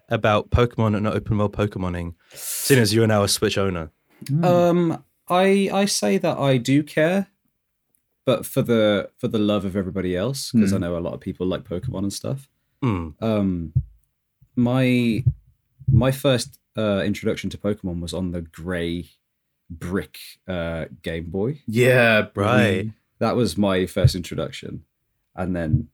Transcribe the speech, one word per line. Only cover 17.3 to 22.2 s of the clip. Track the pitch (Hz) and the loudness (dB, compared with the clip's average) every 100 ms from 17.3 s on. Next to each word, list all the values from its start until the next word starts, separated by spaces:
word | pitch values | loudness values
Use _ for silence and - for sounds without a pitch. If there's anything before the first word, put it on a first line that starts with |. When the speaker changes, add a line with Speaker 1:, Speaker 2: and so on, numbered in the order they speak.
| - 95 | -4 -6
Speaker 3:
to | - | -6
Pokemon | 101 104 92 85 | -6 -4 -6 -8
was | 85 | -8
on | 85 92 | -6 -6
the | 87 | -6
grey | 82 - 85 90 85 87 82 _ _ _ _ _ - | -10 -12 -6 -4 -4 -6 -10 _ _ _ _ _ -20
brick, | 82 87 92 - - - - - | -12 -6 -6 -6 -14 -20 -16 -8
uh, | 90 85 82 76 - | -6 -6 -6 -8 -10
Game | 87 82 82 | -8 -8 -6
Boy. | 95 113 156 - | -4 -4 -6 -4
Speaker 2:
Yeah, | 110 123 127 117 107 | 2 4 6 6 4